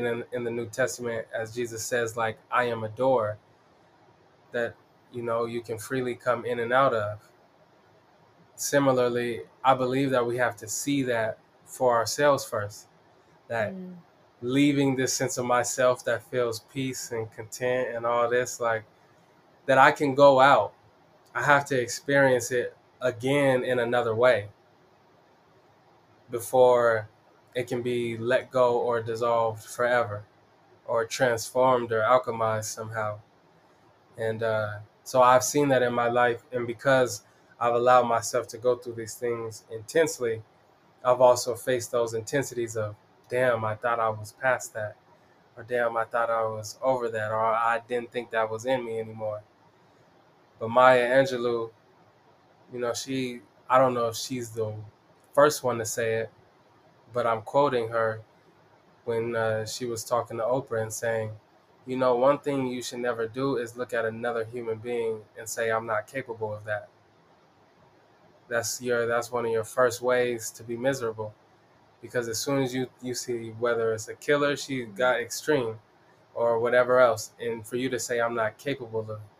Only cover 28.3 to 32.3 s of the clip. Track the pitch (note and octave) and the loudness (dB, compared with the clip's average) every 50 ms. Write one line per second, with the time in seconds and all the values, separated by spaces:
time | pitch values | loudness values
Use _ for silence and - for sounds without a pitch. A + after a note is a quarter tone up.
28.3 | B2+ B2 - - - C3 B2+ B2 A#2+ A#2+ - A#2+ A#2+ A#2 A2 A#2 A2+ A2+ A#2+ A#2+ | 0 0 0 -2 0 2 2 4 2 2 0 0 -2 -2 -4 -4 -4 -2 0 0
29.3 | A#2 A#2 A2+ A2+ G#2+ G#2+ - - - - A#2+ A#2+ B2 A#2+ A#2 G#2+ G#2 G2+ G#2 - | 2 2 0 0 -2 -6 -12 -12 -6 -2 0 2 2 2 0 -2 -4 -10 -12 -16
30.3 | _ _ _ _ _ _ _ _ _ _ _ - A#2+ A#2 A2+ - - - C#3 B2 | _ _ _ _ _ _ _ _ _ _ _ -4 -2 -2 -2 -2 -2 0 2 2
31.3 | A#2 A2 G#2+ - - B2+ B2+ C3 B2+ B2 A#2+ A2+ A2+ A2 G#2+ A2 B2+ B2+ B2+ - | 2 0 -4 -4 0 2 4 4 4 2 2 0 -2 0 2 4 4 4 2 0